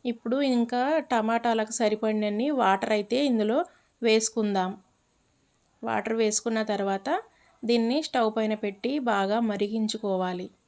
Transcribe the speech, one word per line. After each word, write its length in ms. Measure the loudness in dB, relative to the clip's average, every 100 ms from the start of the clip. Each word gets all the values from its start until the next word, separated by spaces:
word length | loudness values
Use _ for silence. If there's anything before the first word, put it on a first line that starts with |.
| -6
ఇప్పుడు 280 | -6 -4 0 2
ఇంకా 260 | 2 0 0 0 0 0
టమాటాలకు 600 | -2 0 0 0 0 -2 0
సరిపడినన్ని 680 | 0 0 -2 0 -2 0 0 2
వాటర్ 340 | 2 2 0 -2
అయితే 200 | 0 0 2
ఇందులో 280 | 2 2 0 -2 _ _ _
వేసుకుందాం. 640 | 2 2 2 -2 0 0 -2 -6 _ _ _ _ _ _ _ _ _ _ -4
వాటర్ 280 | -2 -2 0
వేసుకున్న 380 | 0 0 -2 -2 -2
తర్వాత 380 | -2 0 -2 -2 -4 -4 _ _ _ 2
దీన్ని 280 | 2 4 0 0
స్టవ్ 220 | 0 0 0
పైన 160 | -2 -2
పెట్టి 280 | -4 -4 -4 -2 0
బాగా 280 | 0 2 0 0
మరిగించుకోవాలి. 1000 | 0 -2 -2 -2 -2 -2 -2 -2 -4 -10 _